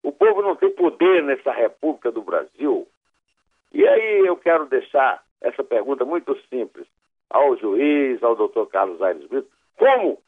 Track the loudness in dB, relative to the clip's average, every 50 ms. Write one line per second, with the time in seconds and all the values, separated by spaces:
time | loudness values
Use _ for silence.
0 | -8 -8 0 _ 2 2 4 2 0 -2 -2 0 0 0 0 0 0 -2 0 2
1 | 2 4 4 2 2 -2 -4 -4 -4 -6 -2 0 -2 -2 -2 _ -6 -6 -6 -4
2 | -6 -6 -6 -6 -6 -4 -4 -4 -4 -6 _ -6 -2 -2 -2 -2 -4 _ _ _
3 | _ _ _ _ _ _ _ _ _ _ _ _ _ _ 0 2 4 4 4 4
4 | 2 0 2 2 2 2 0 -2 _ 0 2 2 0 -2 -4 -4 -4 0 0 2
5 | 2 2 0 -4 _ _ _ _ -6 -6 -6 -6 -6 -2 -2 -2 -2 -2 -4 -4
6 | -4 -4 -4 -6 -4 -6 -8 -8 _ _ -8 -8 -8 -8 _ -20 -20 _ _ _
7 | _ _ _ _ _ _ 0 2 2 2 0 0 -2 -2 -2 0 2 2 2 2
8 | 0 -2 -2 -2 0 -2 0 0 -2 -2 -2 -4 -6 -2 -2 -2 -2 -2 -4 -4
9 | -4 -4 -4 -4 -10 -8 -8 -8 -8 _ _ _ _ _ _ 2 4 4 4 2
10 | 0 -4 -6 -6 _